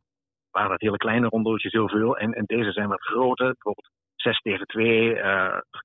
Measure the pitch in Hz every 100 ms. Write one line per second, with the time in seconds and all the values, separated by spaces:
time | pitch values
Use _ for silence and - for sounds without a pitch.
0 | _ _ _ _ _ 95 101 95 107 101
1 | 110 117 117 113 110 107 98 110 104 104
2 | 113 - 107 113 104 113 104 104 104 98
3 | - 107 127 123 127 123 104 101 - _
4 | _ - 120 110 113 95 101 113 113 113
5 | 113 113 98 95 92 92 - -